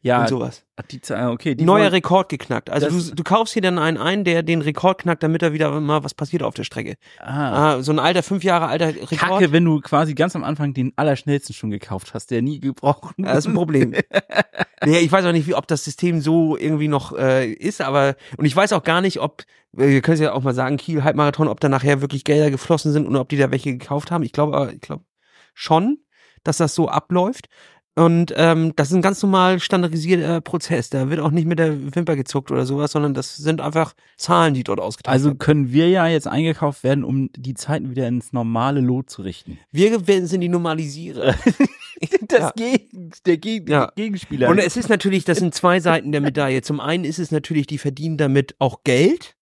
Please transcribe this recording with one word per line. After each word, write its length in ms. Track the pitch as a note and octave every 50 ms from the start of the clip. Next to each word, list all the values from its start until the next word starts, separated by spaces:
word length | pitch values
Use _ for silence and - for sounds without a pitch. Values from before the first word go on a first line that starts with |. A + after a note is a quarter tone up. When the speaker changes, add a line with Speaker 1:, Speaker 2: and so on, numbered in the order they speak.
Speaker 1:
Ja. 200 | _ B2+ B2 B2
Speaker 2:
Und 80 | A#2 A2+
sowas. 340 | C3+ B2 A#2 B2+ A#2+ - _ _ _ - - _ -
Speaker 1:
Die 80 | B2+
Ze-, 160 | - - A#2 G#2
ah, 120 | B2 B2 A#2+
okay, 240 | A#2+ - E3 C#3
die 80 | B2 D#3+
Speaker 2:
Neuer 160 | E3+ F#3+ G#3
Speaker 1:
wollen 80 | G#3+ G3
Speaker 2:
Rekord 380 | F3 F#3 - - F3 F#3+ F#3 -
geknackt. 420 | - C3+ - - B2+ A2+ _ -
Also 160 | - D3 D3
Speaker 1:
das 220 | D3+ E3 F3+ E3+ E3
Speaker 2:
du, 40 | -
du 80 | D3 D#3+
kaufst 320 | - F#3 A3+ A3+ A3 -
dir 60 | A3+ F#3+
dann 180 | F#3 F3+ F3
einen 160 | D3+ D#3+ E3
ein, 260 | A2+ A2+ D#3+ F#3+ G#3 G3+
der 220 | F3 E3 E3 E3
den 180 | D#3+ E3+ E3 D3
Rekord 360 | D3 D3 - - F#3 F#3+ -
knackt, 260 | - F3 E3 - -
damit 180 | D#3 D#3+ E3 E3+
da 100 | E3 D3+
wieder 280 | D#3 D#3 D3+ C#3+ D3+
mal 240 | D#3 C#3+ D3+ D#3 C#3+
was 100 | C#3+ -
passiert 300 | - D3+ C#3 - E3+ C#3
auf 100 | A2+ -
der 80 | - -
Strecke. 320 | - - - A2 - - _ _ - - -
Speaker 1:
Ah. 560 | - - C3 C#3+ D3 C3 G#2 C3+ D3 D#3 D3 B2+
Speaker 2:
Ah, 40 | C3
so 80 | C#3+
ein 80 | D#3 C#3+
alter, 240 | C3 D#3+ F3 F3+ E3+
fünf 220 | - G3 F#3+ E3
Jahre 240 | F#3+ F3 F3 D#3+ D#3
alter 180 | A#2+ E3 E3+ D#3+ D3+
Rekord. 240 | - - - E3+ D3+
Speaker 1:
Kacke, 320 | E3 F3+ F#3 G3 F#3+ D#3+
wenn 140 | C#3+ E3 F3
du 160 | E3 D#3 D3
quasi 340 | - - - D3 D#3+ D#3 D3
ganz 220 | - E3 F#3 -
am 80 | E3+ -
Anfang 280 | - D3+ D3 D3+ C#3+ C3
den 200 | C3+ B2+ C3+ -
allerschnellsten 580 | - C#3+ D#3 C#3 C3 - D3 C#3+ C#3+ - - -
schon 180 | - - A2
gekauft 440 | G#2 G2+ - - F#2+ F#2+ - - -
hast, 160 | A2+ - -
der 120 | B2 A2+ A#2
nie 180 | C3+ D3+ C#3
gebrochen 640 | - C3+ B2+ - - C#3 D3 - - - - - F#3+
Speaker 2:
Das 140 | - B2+ D3+
ist 80 | D3+ G3
ein 60 | E3
Problem. 400 | F#3+ F3 D#3 D3+ C3+ C3 A#2 - -
Speaker 1:
<laughs> 60 | - _ - G3 - _ - - G#3 _ _ - - _ _ _ -
Speaker 2:
Nee, 120 | D3 D#3 E3+
ich 100 | E3+ D3
weiß 140 | D3+ F#3+ F#3
auch 80 | F3 E3+
nicht, 160 | E3+ D3 D#3
wie, 80 | F#3
ob 100 | - -
das 180 | - E3 C#3+ -
System 360 | - C#3 - - F3+ E3 D#3+
so 360 | C#3 D3+ D#3+ E3+ E3 D#3 D#3
irgendwie 300 | - - D3+ D#3+ D3+ D3+
noch, 260 | D3+ D3 C#3 C3 - - -
äh, 340 | C3+ C3 C3 C3+ C3 A2+ G#2+
ist, 280 | - - F3+ G#3+ -
aber, 340 | D#3 C3+ C#3 C#3+ C#3 C#3 C#3 _ - - -
und 80 | - D3
ich 100 | D3 B2+
weiß 180 | E3+ G3 G#3+ G#3+
auch 100 | - -
gar 160 | - D#3+ F3
nicht, 180 | F#3 F#3+ F3+ -
ob, 240 | C3 D3+ _ - - _ _ _ _ _ -
wir 280 | - C3+ C#3+ C#3 C3+ B2+
können 120 | - E3
es 60 | D#3
ja 120 | D#3 D#3 -
auch 100 | C3+ B2+
mal 100 | C#3 B2
sagen, 220 | B2+ B2+ B2+ D3
Kiel, 260 | C3+ - - E3 D3+ C3+
Halbmarathon, 460 | D3+ D3 C#3 D3 D3 C#3 - D#3 C#3+
ob 100 | G#2+ -
da 100 | - C#3+
nachher 320 | C3+ C3+ B2+ C#3+ C#3+ C3+
wirklich 220 | C#3 C3+ C#3 C#3 -
Gelder 260 | - D3 D3+ D3+ D3+ C3+
geflossen 400 | C3 - - E3+ D3+ - D#3 C#3+
sind 120 | D3 D3 -
und 80 | C3+
ob 120 | C#3 C3 _
die 80 | D3+
da 140 | C#3 C#3 C3
welche 220 | C3 C3 - D3 B2+
gekauft 400 | B2 - - C#3+ C#3+ D3 - E3+
haben. 100 | E3+ D#3+
Ich 80 | - -
glaube, 360 | - D3 D3+ C#3 C#3 C#3 A#2+
äh, 40 | -
ich 40 | -
glaube 220 | - - - - _ _ _ _ _ _ _ _ _ _ _
schon, 460 | - - - D#3+ D#3+ F#3 A#3+ D4 D4+ _ _ _ _ _ _ _ _ _
dass 140 | - D3+ -
das 180 | E3+ C#3+ -
so 100 | - E3 -
abläuft. 600 | - C#3+ - _ F3+ F3+ F3+ G3+ C4 - - _ _ _ - - _ _ _ _ _
Und, 360 | - E3 E3 E3+ E3+ E3+ E3 -
ähm, 360 | - D#3 E3 E3 D#3+ D#3+ E3 D#3
das 140 | - D3+ C3+
ist 40 | E3+
ein 80 | F#3+ E3+
ganz 180 | F#3+ G3 -
normal 380 | - G3+ F#3+ F#3 F3+ F#3 F#3 F3+
standardisierter 840 | - - - F#3 F3 E3+ D#3+ E3 D3+ E3 F#3 F3 D#3 D#3 E3+ E3
Prozess. 480 | D#3+ - - E3+ - - D#3+ C#3 B2+ -
Da 200 | - C3+ C3 C3+
wird 80 | D#3 D#3
auch 140 | D3 D3+ D3
nicht 160 | F3 D#3+ E3
mit 100 | F3 D#3+
der 140 | E3 D#3+ D3+ C#3+ C3+ C#3+ C3+
Wimper 180 | E3+ E3+ D#3 D#3+
gezuckt 380 | C#3 B2+ - - C#3+ C3 - C3+
oder 120 | C3 B2+
sowas, 280 | B2+ C#3 C#3 D3 D3 -
sondern 200 | D3+ D3 D3 C3+
das 220 | B2+ C3+ - -
sind 240 | - D3 D#3 D#3+ D3+
einfach 340 | C3+ D3 D3+ D#3+ D#3+ D3+ - _ _ _ _
Zahlen, 380 | _ - - F3 F3 E3 D#3+ C#3
die 80 | C3 A#2+
dort 160 | - G2+ G2+
ausgetragen 340 | F2+ G2 A2 - - - C3
Speaker 1:
Also 180 | C3 C3+ D3
Speaker 2:
werden. 80 | C#3 -
Speaker 1:
können 340 | - - D#3 D3+ C#3 B2 B2
wir 160 | D3 E3 F3
ja 180 | F#3 F#3+ E3+
jetzt 220 | E3 E3 D3+ - -
eingekauft 560 | - C3+ D#3+ E3 D#3 - E3 D3 C#3+ - -
werden, 180 | B2+ C#3 C#3+ C3
um 280 | - B2 C3+ C3+ - _
die 200 | C3+ B2+ C3 C3
Zeiten 360 | - - - D3 D3+ - C3+
wieder 160 | B2 C3 C3
ins 260 | A#2+ B2 B2 A2+ - -
normale 480 | B2 A#2 A2+ A2+ A2+ A#2+ C3+ C#3+ D3
Lot 300 | C3 B2 B2+ C3 C3+ _
zu 120 | - - F#2+
richten. 360 | F#2+ F2 - - - D#2+ - _ _ -
Speaker 2:
Wir 340 | C#3+ F#3+ G#3+ A3+ A3 F3+
werden, 220 | F3+ G3+ F#3+ F3+ E3+
sind 120 | F3 F#3 F3
die 60 | F3
Normalisierer. 840 | F3+ F3 E3+ E3 D#3+ D#3+ D#3+ D3 C#3 D3+ E3+ F3 - B2 - C3+ - -
Speaker 1:
<laughs> 40 | - B3 F#3+ - C#4+ - - - - - - - - - - - - -
Das 100 | B3 A#3+
Speaker 2:
Ja. 140 | - D3 -
Speaker 1:
Gegen-, 560 | A3 A3+ A#3+ C4 - _ _ - F#3 F3 E3 D#3+ _ _
der 120 | F3+ E3+ D#3+
Geg-, 300 | E3+ G#3 A3+ A3 E3 -
Speaker 2:
Ja. 220 | D3 D3 B2+ - _
Speaker 1:
Gegenspieler. 540 | - G#3+ A3 G3+ F3+ - - D3+ C#3 G#3 G3+
Speaker 2:
Und 80 | E3+ G3+
es 180 | F#3+ F3 -
ist 120 | A#3+ A#3 -
natürlich, 360 | A3 F#3 - G3 F#3+ F#3+ -
das 140 | - E3+ E3+
sind 140 | F3+ F3 -
zwei 280 | - - F3+ F3 F#3
Seiten 320 | D#3+ F3 E3 D#3+ - D3 D3
der 80 | D3
Medaille. 420 | C#3+ C#3+ C3 D3+ C#3+ C3+ C3 C3 -
Zum 160 | - D3+ C#3+
einen 260 | A2+ C#3+ D#3+ F3+ F3+
ist 140 | C#3+ D#3+ -
es 140 | F3 D3 E3
natürlich, 340 | D3+ D3 - E3 D3+ C#3
die 120 | - D3+ C#3
verdienen 380 | - C#3+ C3+ C3 D3+ E3 D#3+ D3
damit 360 | D3+ C#3 C3+ C#3 C3+ - - _
auch 240 | C#3 B2+ - - _
Geld 500 | C3+ B2+ B2+ D3+ G3+ D#4+ F4+ - - _ _